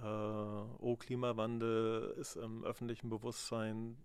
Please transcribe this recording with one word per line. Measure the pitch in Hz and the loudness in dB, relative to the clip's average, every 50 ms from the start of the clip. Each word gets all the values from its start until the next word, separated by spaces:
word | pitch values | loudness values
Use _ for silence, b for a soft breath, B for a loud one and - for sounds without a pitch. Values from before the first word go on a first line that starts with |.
Äh, | 117 | -4
oh, | 107 107 107 107 107 107 107 104 104 104 104 104 110 110 - - 123 120 | -2 0 0 0 0 0 0 -2 -2 -2 -4 -4 -6 -6 -2 2 2 2
Klimawandel | - - - 127 123 123 123 117 110 107 113 117 117 117 117 113 110 113 110 113 110 - - - - | 2 0 -2 0 2 2 2 2 2 2 2 2 2 2 4 4 6 6 4 4 2 0 0 -2 -4
ist | - - - | -4 -6 -4
im | - 113 113 113 113 | -4 -4 -4 -4 -2
öffentlichen | - - 113 - 120 117 117 - - 117 | -2 -2 -2 -2 -2 -4 -2 -2 -2 -2
Bewusstsein | 110 107 117 120 113 - - - 120 113 110 110 110 110 113 113 117 131 | -2 0 0 -2 -4 -4 -4 -2 0 0 2 0 0 -2 -2 -4 -6 -10